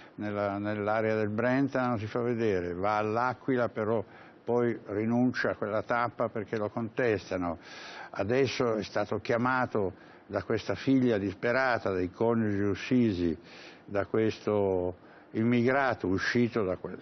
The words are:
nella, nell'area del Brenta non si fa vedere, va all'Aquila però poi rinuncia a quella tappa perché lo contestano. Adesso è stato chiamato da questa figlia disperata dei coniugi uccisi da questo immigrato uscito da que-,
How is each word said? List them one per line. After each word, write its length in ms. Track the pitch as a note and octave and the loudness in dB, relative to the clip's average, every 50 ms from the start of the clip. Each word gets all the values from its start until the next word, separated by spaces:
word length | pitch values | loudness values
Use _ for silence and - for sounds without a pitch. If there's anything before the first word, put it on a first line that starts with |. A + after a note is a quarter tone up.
| - - - | -20 -18 -12
nella, 420 | - G#2 G#2 G#2 G2+ G2+ G2+ G2 | -8 -6 -4 -2 -2 -2 -2 -2
nell'area 580 | G2+ G#2 G#2 G#2+ G#2 G2+ G#2 G#2+ A2+ A2 A2 A2 | -2 -4 -4 -4 -2 -2 0 0 0 2 2 2
del 140 | A2 G#2+ G#2 | 0 0 -2
Brenta 580 | G#2+ G#2 A2+ B2 B2+ C3+ C#3 C3 - B2+ B2+ | 0 0 0 2 2 2 0 0 0 0 0
non 120 | B2 B2 G2 | 0 0 -2
si 80 | A2 | -4
fa 120 | G#2+ - B2 | -4 -4 -2
vedere, 520 | A#2 A#2+ A#2+ A2+ A#2 G#2+ F#2+ F2+ F2 F2 F2 | -2 -2 0 0 2 2 2 2 0 -2 -4
va 240 | F2+ F#2+ G#2 G#2+ | -2 0 0 0
all'Aquila 720 | G#2+ G#2+ G#2+ G#2+ A#2 B2 B2+ A#2+ - - - C3 B2 A#2+ A2 | 0 0 0 0 0 0 -2 -2 -4 -2 -2 0 0 0 0
però 340 | - A#2 G#2+ G#2+ A2+ G#2+ - - - - - - - - - | -2 -2 -2 0 0 -2 -2 -6 -12 -20 -20 -20 -20 -10 -4
poi 340 | - A#2+ A#2+ A#2+ A#2+ G#2+ - - | 0 2 2 2 2 0 -2 -6
rinuncia 640 | - G2+ G#2 A2 A2+ A#2 A#2+ B2 B2+ A2+ - - A2 | -6 -4 -2 0 2 2 2 2 2 2 0 0 -2
a 40 | F#2 | -2
quella 280 | - A2+ G#2 G#2 G#2+ - | -2 -4 -2 -2 -2 -2
tappa 460 | - A#2+ A#2 A#2+ A#2 - - A#2+ G#2+ | 0 0 0 0 -2 -2 -2 -4 -2
perché 280 | - A#2 G2 - A#2 | -2 -6 -6 -4 -4
lo 120 | A2 G#2 G#2 | -2 -2 -2
contestano. 920 | - A#2 A2+ G#2+ - - B2+ A#2 G#2+ F#2+ - - F#2+ F#2 F2 F2 F#2 - - - - - - - - - - - | -4 -4 -6 -6 -2 0 2 2 2 0 0 -4 -4 -2 -2 -2 -4 -6 -10 -16 -16 -16 -16 -14 -14 -14 -16 -10
Adesso 680 | - - G2 G2+ B2 C3+ C3+ A#2 - - C3 A#2 A2 | -4 -4 -2 0 2 2 2 2 2 0 0 0 0
è 80 | G#2+ F#2+ | -2 -2
stato 360 | - - G#2 G#2 - A2+ G#2 | -4 -2 -2 -2 -2 -2 -4
chiamato 760 | - - A#2+ A2+ B2 B2+ C3 B2+ B2 - - A2 G2 F2+ - - - - - - - | -2 0 0 2 2 2 2 2 0 0 0 0 0 0 -4 -8 -16 -20 -20 -20 -10
da 180 | - G2 G2+ - | -4 -4 -4 0
questa 300 | - A#2 G#2 - - G2 | 0 -2 -2 0 -2 -4
figlia 420 | - - C3+ C3+ C3 B2+ A#2+ A2+ G2 | -2 2 2 4 4 4 4 2 2
disperata 720 | G2 G2 F#2+ - - A#2+ A#2+ C3 C3 B2+ A#2 G#2+ - G#2 | 0 -2 -4 -2 -2 0 2 2 2 2 0 0 0 -2
dei 180 | F#2+ F2+ F2+ F2 | -2 0 -2 -2
coniugi 520 | - - A2+ A#2 A#2 A2+ A2 G#2 G2+ G2 | -2 0 2 2 2 2 2 2 0 0
uccisi 760 | G#2 G2+ F#2+ - - - C3 B2 A#2+ A2 F#2+ F2 F2 E2 D2+ - - - - - - - - - - | 0 0 -2 -2 -2 2 4 4 4 4 2 2 0 0 -2 -2 -8 -20 -20 -20 -20 -20 -20 -20 -10
da 200 | - G2+ G2+ F#2+ | -4 -2 -2 -2
questo 920 | - - A2 A2 G#2+ - - - G#2+ G#2 G#2 G2+ F#2+ F#2+ F2+ F2+ F2+ F2+ - - - - - - - - | 0 0 2 2 2 0 -2 -2 0 2 2 2 2 2 0 0 -2 -4 -8 -14 -20 -20 -20 -16 -8 -2
immigrato 720 | A2 A2+ A#2+ B2 A#2+ A#2 B2+ C3 C#3 C3+ B2+ A2 - - | 0 2 4 4 4 4 4 2 2 2 0 0 0 0
uscito 560 | F2+ F#2+ F#2 - - - A#2+ B2 A2+ - A#2 G2 | 0 0 0 0 2 2 2 2 2 2 0 0
da 120 | F#2 F2+ | 0 -2
que-, 220 | - - F2+ - - | -4 -6 -10 -10 -12